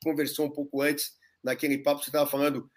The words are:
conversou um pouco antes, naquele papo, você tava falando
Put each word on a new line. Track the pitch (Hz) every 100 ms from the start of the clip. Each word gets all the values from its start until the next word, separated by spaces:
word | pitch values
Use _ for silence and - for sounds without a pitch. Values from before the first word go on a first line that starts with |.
conversou | 160 147 143 147 147
um |
pouco | 147 139 135
antes, | 143 147 - - _ _
naquele | 127 127 147 139
papo, | 143 143
você | -
tava | 147 143
falando | 139 147 131 -